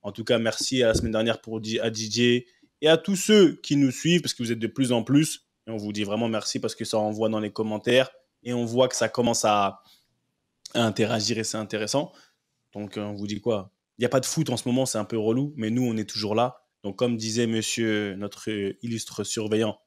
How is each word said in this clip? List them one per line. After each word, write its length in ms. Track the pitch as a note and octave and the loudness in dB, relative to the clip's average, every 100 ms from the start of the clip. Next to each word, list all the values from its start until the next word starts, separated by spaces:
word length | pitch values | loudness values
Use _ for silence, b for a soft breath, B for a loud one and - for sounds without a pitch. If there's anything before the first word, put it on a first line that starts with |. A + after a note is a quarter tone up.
En 100 | G#2 | -10
tout 120 | G2+ | -10
cas, 140 | A2 A#2+ | 0 2
merci 440 | A2+ - - C3 | 2 -2 -2 2
à 60 | A#2 | 4
la 60 | |
semaine 180 | A2 A#2 | 4 0
dernière 280 | A2 A2+ A2+ | 0 0 -2
pour 200 | - A2+ | -6 -8
Di-, 200 | A2 A2 | -4 -2
à 100 | A2+ | -2
D 60 | G#2+ A2 | -4 -6
J 360 | A2 A#2+ B2 B2 b b _ | 2 4 4 -2 b b _
et 60 | D3+ | 4
à 80 | D#3+ | 4
tous 200 | F3+ F#3 | 2 -2
ceux 400 | - G#3+ F3 - | 6 8 8 4
qui 140 | - C#3+ | 0 2
nous 140 | C#3 | 2
suivent, 300 | - D#3+ F3 | 2 2 2
parce 140 | C3 | 0
que 80 | - | -4
vous 100 | A#2 | -4
êtes 60 | A2+ | -2
de 80 | A2 | -4
plus 260 | - B2+ | -2 0
en 100 | A#2+ | 0
plus. 440 | G#2+ C#3+ D#3 - _ _ - | 4 4 4 -4 _ _ -10
Et 40 | |
on 60 | A2+ | -8
vous 160 | G#2 | -6
dit 120 | G#2 | -4
vraiment 240 | G2+ G#2+ A#2 | -2 -2 0
merci 300 | A2 - B2 | -2 -4 -6
parce 160 | A#2 | -6
que 100 | - | -6
ça 140 | G#2+ A2 | -2 0
envoie 300 | G#2+ G#2+ A2 | 0 0 -2
dans 120 | G#2+ | 0
les 100 | G#2+ | -4
commentaires 580 | - A2 G#2+ B2 B2 C3 - _ _ | -4 -4 -2 2 4 2 -6 _ _
et 100 | A#2+ | -6
on 120 | B2 | -4
voit 240 | A#2 A#2+ B2+ | 0 2 2
que 80 | - | 2
ça 120 | A2 | -2
commence 360 | - A#2+ A2+ | 2 0 2
à, 380 | A2 G#2 G2 - b b b _ _ _ _ _ - | 2 4 2 -4 b b b _ _ _ _ _ -8
à 80 | A#2+ | 0
interagir 560 | A2+ G#2 G#2+ A2+ G#2 A2 | 0 2 0 0 -2 -4
et 60 | |
c'est 120 | A2 A2 | -4 -6
intéressant. 560 | G#2 G#2+ G#2+ C#3 F3+ b b b _ _ _ | -6 -6 -2 -2 -4 b b b _ _ _
Donc, 240 | G2+ G#2+ A2 | -14 -10 -8
euh, 40 | |
on 120 | G#2 | -8
vous 120 | G#2 G#2 | -8 -8
dit 120 | G#2 | -4
quoi ? 300 | A#2+ G#2 F#2+ _ _ - | -2 -2 -4 _ _ -4
Il 40 | |
n'y 40 | A#2+ | 0
a 40 | |
pas 100 | C3+ | 2
de 60 | - | 0
foot 240 | - D3+ | -2 -2
en 80 | B2 | -2
ce 100 | B2+ | 0
moment, 160 | B2 | 0
c'est 140 | C3 A2 | 0 -2
un 80 | G2+ | -2
peu 100 | A2+ | 0
relou, 380 | G#2+ B2 D3 D3+ | 2 0 -2 -4
mais 140 | A2 | -2
nous, 120 | A#2+ | 0
on 140 | B2+ A2 | 0 -2
est 120 | G2+ | -6
toujours 260 | - G#2 | -6 -2
là. 260 | G#2+ B2 - _ _ | 0 0 -4 _ _
Donc, 120 | G#2 F#2+ | -10 -2
comme 200 | B2 A2+ | -2 0
disait 300 | A2 A2 A#2 | -2 0 0
monsieur, 680 | A2+ A2 - A2+ G#2+ G#2 | 0 -2 -2 0 0 -2
notre, 360 | F#2+ G2+ - - | -6 -10 -8 -8
euh, 260 | G#2+ G2 - | -4 -4 -6
illustre 420 | A#2+ A2+ - - | -8 -8 -8 -8
surveillant 540 | G#2 - G#2+ A2 A2 - | -6 -4 -2 0 0 -4